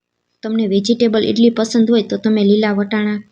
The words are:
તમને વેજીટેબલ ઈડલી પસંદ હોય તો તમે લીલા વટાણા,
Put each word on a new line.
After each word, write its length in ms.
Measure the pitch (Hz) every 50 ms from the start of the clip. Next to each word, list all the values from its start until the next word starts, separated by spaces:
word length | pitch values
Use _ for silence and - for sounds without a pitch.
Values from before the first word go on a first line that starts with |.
| _ _ _ _ _ _ _ _ -
તમને 240 | 220 220 226 220
વેજીટેબલ 560 | 196 190 202 202 214 240 240 240 226 214 220 214
ઈડલી 240 | - 208 220 233 233
પસંદ 420 | 233 226 220 226 - 233 226 220
હોય 120 | 233 226 214
તો 140 | 214 208
તમે 260 | 196 - 220 214 214 202
લીલા 300 | 196 208 214 220 214 202
વટાણા, 500 | 196 202 202 214 214 208 214 214 208 214 _